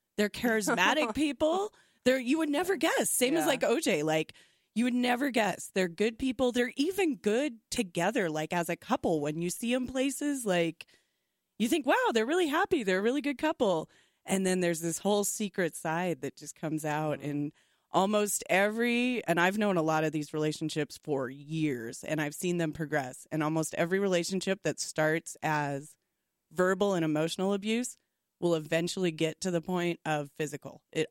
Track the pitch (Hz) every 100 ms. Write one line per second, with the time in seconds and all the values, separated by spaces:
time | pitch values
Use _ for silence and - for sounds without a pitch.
0 | _ - 208 - 240 220 196 - 190 277
1 | 240 226 294 254 311 359 427 - _ _
2 | 254 262 240 320 311 285 359 359 330 523
3 | 214 - 254 320 311 269 - 262 294 165
4 | 156 156 160 - - _ _ 214 247 247
5 | 247 240 285 233 202 - - 190 185 165
6 | 214 233 262 233 254 247 247 - 302 370
7 | 359 220 208 220 294 226 _ - 190 170
8 | 175 247 175 151 160 175 170 170 - 240
9 | 214 156 143 156 175 - 233 254 247 254
10 | 269 - 294 277 233 175 170 165 - _
11 | _ _ _ _ _ - 208 339 247 415
12 | 480 226 220 349 330 311 403 330 190 185
13 | 214 285 277 262 311 330 214 165 165 _
14 | _ _ - 190 185 185 175 165 170 165
15 | 196 208 202 - 208 - 170 - 160 160
16 | 180 143 135 - 147 - 160 151 151 151
17 | 156 143 147 147 147 - _ _ _ -
18 | 196 214 208 - - 180 202 220 240 233
19 | 247 240 170 170 180 208 208 180 156 156
20 | 156 156 147 156 151 151 156 156 147 -
21 | - 139 127 139 143 160 151 123 117 120
22 | - 156 147 - 180 175 165 151 151 151
23 | 127 - - 156 151 160 156 - 170 190
24 | 202 175 170 185 190 190 160 - - -
25 | 156 160 - - 156 151 143 139 151 -
26 | _ _ _ _ _ 160 185 190 202 185
27 | 160 151 165 - 190 202 208 226 254 -
28 | _ _ _ _ 175 165 151 165 170 -
29 | 180 156 160 - 185 170 165 180 175 170
30 | 160 151 143 - 151 143 - - _ 160
31 | -